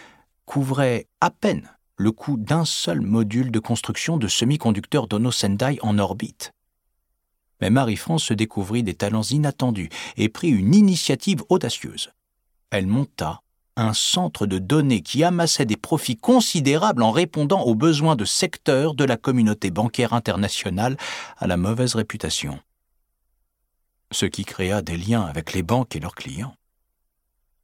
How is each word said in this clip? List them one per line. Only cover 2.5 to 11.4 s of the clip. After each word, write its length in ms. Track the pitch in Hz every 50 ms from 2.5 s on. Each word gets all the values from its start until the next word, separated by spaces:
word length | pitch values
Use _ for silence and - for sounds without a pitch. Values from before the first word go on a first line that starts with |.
| 147 170 165
seul 340 | 156 - - - 175 170 147
module 500 | 110 95 107 113 113 101 107 120 131 127
de 100 | 113 110
construction 580 | - - 117 - - - 107 - - - 170
de 100 | 156 110
semi-conducteur 800 | 95 - - 117 123 147 151 - 117 107 101 - - - 147 117
d'Ono 240 | 101 104 104 113 123
Sendai 480 | 117 - - 101 98 101 123 139 143 - -
en 140 | 113 104 104
orbite. 520 | 98 92 98 107 - - - - - - _ _ _ _ _ _ _ _ _ _ _ _ _ _ _ _ _ _ _ _ _ -
Mais 80 | - 95
Marie-France 560 | 113 135 135 117 104 - - - 165 156 -
se 80 | - 113
découvrit 500 | 101 110 110 - 104 98 92 110 123 117
des 120 | 95 85
talents 280 | - 98 101 110 110 107
inattendus 680 | - 127 151 147 143 - - 131 127 113 95 85 76 - - - - -
et 100 | - 107
prit 220 | 107 - - - 170
une 240 | 123 98 92 107 170
initiative 680 | 208 208 196 185 160 - - 139 117 - 202 196 131